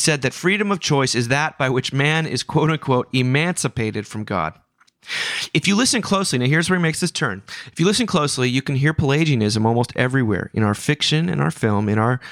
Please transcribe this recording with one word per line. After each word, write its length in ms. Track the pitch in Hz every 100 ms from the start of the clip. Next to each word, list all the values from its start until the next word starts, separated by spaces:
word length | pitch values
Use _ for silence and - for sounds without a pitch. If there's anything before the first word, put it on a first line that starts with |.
said 220 | - 147
that 120 | 127
freedom 380 | - 175 202 202
of 80 | 190
choice 340 | - 143 131
is 140 | 120 117
that 300 | 139 156 -
by 100 | 131
which 220 | 127 -
man 340 | 135 147 160 160
is, 160 | 127
quote 280 | - 151 156
unquote, 380 | 156 - 123 -
emancipated 920 | 131 127 139 175 175 139 - 110 107
from 200 | 101 107
God. 300 | 107 98 78 - _ _ _ _ - - - - -
If 120 | 156 180
you 80 |
listen 280 | 202 262 254
closely, 360 | - 196 196 123
now 60 |
here's 240 | 127 156 170
where 100 | 185
he 40 |
makes 180 | 165 151
this 100 | 175
turn. 320 | - 135 95 - - -
If 80 | -
you 60 | 175
listen 200 | 208 226
closely, 440 | 165 147 - 127
you 100 | 127
can 160 | 139 131
hear 160 | 147
Pelagianism 720 | 156 143 143 160 127 104 110
almost 280 | 110 120 120 -
everywhere, 540 | 127 131 113 95 -
in 100 | -
our 120 | 107
fiction, 540 | 104 - 147 - 156 175
in 100 | 156
our 100 | 151
film, 380 | - 113 104 104
in 100 | 107
our 220 | 113 123 -